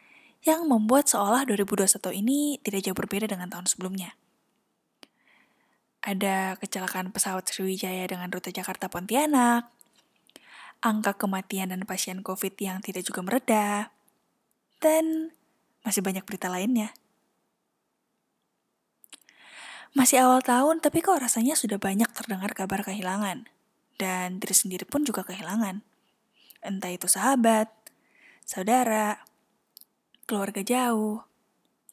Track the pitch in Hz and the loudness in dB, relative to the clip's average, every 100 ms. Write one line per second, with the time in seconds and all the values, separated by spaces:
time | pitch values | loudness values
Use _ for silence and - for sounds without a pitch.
0 | _ - _ _ - 320 320 233 214 269 | _ -20 _ _ 2 4 4 4 6 4
1 | 285 220 202 247 269 202 196 196 190 208 | 4 2 2 2 2 0 0 2 2 0
2 | 185 190 220 285 294 285 - 196 190 190 | -2 -2 0 2 0 -2 -4 -4 -2 -2
3 | 196 196 214 185 180 185 180 - 185 190 | -4 -4 -4 -6 -8 -6 -4 -4 -6 -6
4 | 175 - _ _ _ _ _ _ _ _ | -8 -14 _ _ _ _ _ _ _ _
5 | - _ _ _ _ _ _ _ _ _ | -20 _ _ _ _ _ _ _ _ _
6 | - 190 202 190 190 185 202 190 185 185 | -6 -2 0 0 -2 -6 -8 -8 -6 -6
7 | 185 202 202 185 185 - 190 190 185 185 | -6 -4 -4 -4 -6 -4 -4 -4 -4 -6
8 | 185 185 180 180 180 185 185 185 185 175 | -6 -6 -6 -6 -8 -8 -8 -8 -8 -8
9 | 185 240 302 277 240 240 240 _ _ _ | -2 0 2 4 6 4 0 _ _ _
10 | _ _ _ - - - - - 226 214 | _ _ _ -20 -20 -20 -20 -4 -2 0
11 | 208 196 202 190 190 190 185 185 196 185 | 0 -2 -2 -4 -4 -6 -4 -6 -6 -6
12 | - 185 190 190 190 190 196 185 202 185 | -6 -6 -8 -6 -6 -4 -6 -6 -8 -8
13 | 185 - 180 254 - 214 208 208 214 _ | -6 -6 -2 -2 2 2 2 -2 -4 _
14 | _ _ _ _ _ _ _ _ 311 311 | _ _ _ _ _ _ _ _ 4 4
15 | 320 320 320 - _ _ _ _ 226 196 | 2 -2 -6 -12 _ _ _ _ -4 -2
16 | 185 190 - 185 180 180 208 240 214 - | -2 -4 -6 -8 -4 -2 0 0 -2 -6
17 | _ _ _ _ _ _ _ _ _ _ | _ _ _ _ _ _ _ _ _ _
18 | _ _ _ _ _ _ _ _ _ _ | _ _ _ _ _ _ _ _ _ _
19 | - - _ _ - - - - - 277 | -20 -20 _ _ -20 -20 -18 -18 -2 4
20 | 254 254 254 254 254 247 294 320 302 330 | 6 8 8 6 6 4 4 4 2 2
21 | 359 339 240 226 240 311 214 202 196 196 | 4 2 2 0 2 2 0 -2 0 2
22 | 226 - - 190 196 - 190 196 202 202 | 0 -2 -8 -6 -4 -4 -4 -4 -4 -6
23 | 180 196 202 170 - _ _ _ _ - | -4 -2 -4 -6 -12 _ _ _ _ -6
24 | 185 185 180 185 - 190 190 185 - 285 | -4 -2 -4 -6 0 0 0 -4 -4 -2
25 | 294 196 180 185 165 214 202 190 - _ | -2 -2 -6 -10 -6 -2 -2 -4 -12 _
26 | _ _ _ _ - - - 196 180 180 | _ _ _ _ -20 -14 -8 -6 -6 -4
27 | - 190 226 269 226 220 220 _ - - | -2 0 4 4 6 4 2 _ -20 -20
28 | _ _ - _ - - 185 254 233 214 | _ _ -20 _ -12 -6 2 2 4 0
29 | 208 208 - _ _ _ _ - - _ | 0 -4 -10 _ _ _ _ -20 -20 _
30 | _ _ - 208 196 202 196 247 247 220 | _ _ -6 -4 -2 -4 -2 0 2 0
31 | 214 214 - _ _ _ _ _ - | -2 -4 -10 _ _ _ _ _ -16